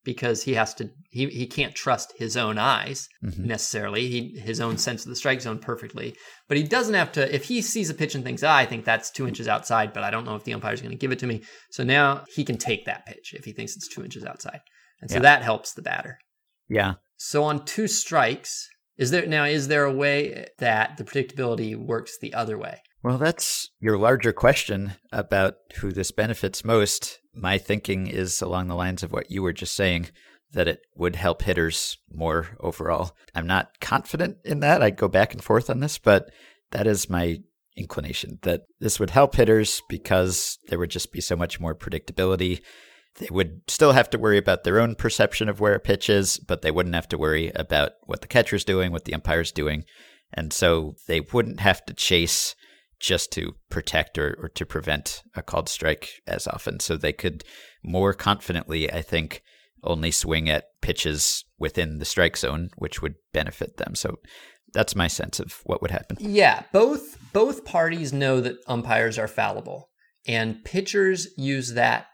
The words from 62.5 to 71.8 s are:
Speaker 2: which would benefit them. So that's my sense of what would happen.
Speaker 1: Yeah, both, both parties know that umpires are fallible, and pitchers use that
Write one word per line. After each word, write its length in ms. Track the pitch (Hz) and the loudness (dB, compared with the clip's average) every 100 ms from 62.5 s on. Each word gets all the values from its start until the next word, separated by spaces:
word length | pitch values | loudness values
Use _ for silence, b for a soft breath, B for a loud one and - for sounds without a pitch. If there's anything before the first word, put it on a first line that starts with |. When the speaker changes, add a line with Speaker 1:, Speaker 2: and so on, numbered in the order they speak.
| 76 87 - | -2 -6 -6
Speaker 2:
which 240 | 73 - | -8 -4
would 140 | 76 - _ | -8 -8 _
benefit 460 | 78 76 - - - | -4 -4 -6 -8 -8
them. 180 | - - | -8 -6
So 220 | - - - B B B _ | -6 -8 -14 B B B _
that's 220 | 104 107 104 | -2 0 0
my 120 | 85 | 0
sense 320 | - - - | 0 -6 -6
of 220 | - - | -8 -10
what 180 | - - | -4 -2
would 100 | - | -2
happen. 260 | 90 - - | -4 -6 -8
Speaker 1:
Yeah, 440 | 208 202 160 - - | 0 6 6 6 2
both, 440 | 190 240 294 - - - | 4 4 2 -8 -20 -2
both 320 | 202 247 - | 2 2 0
parties 480 | - 175 165 170 147 | -2 2 2 0 -2
know 300 | 139 135 131 | 0 2 4
that 160 | 123 - - | 2 -4 -4
umpires 500 | 120 120 113 113 110 | -2 2 2 2 0
are 80 | 107 | -4
fallible, 640 | - 104 101 - 95 - _ _ _ - | 0 -2 -2 -8 -12 -16 _ _ _ -4
and 360 | 117 113 110 - | -2 0 -4 -6
pitchers 640 | 185 190 202 190 185 180 - | -4 0 2 2 2 -4 -4
use 360 | 135 135 120 | -2 -2 -2
that 320 | 117 | 2